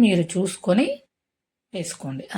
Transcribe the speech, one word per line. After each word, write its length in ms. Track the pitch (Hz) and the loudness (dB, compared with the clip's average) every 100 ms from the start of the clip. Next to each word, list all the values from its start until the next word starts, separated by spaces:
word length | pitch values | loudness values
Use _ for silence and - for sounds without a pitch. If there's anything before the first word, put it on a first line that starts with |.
మీరు 200 | 220 175 165 180 | 4 4 0 -2
చూసుకొని 520 | 190 - 190 196 349 571 _ _ _ _ _ _ _ | -4 -4 0 2 0 -4 _ _ _ _ _ _ _
వేసుకోండి. 500 | 185 165 - 139 135 - | -10 -10 -10 -10 -12 -6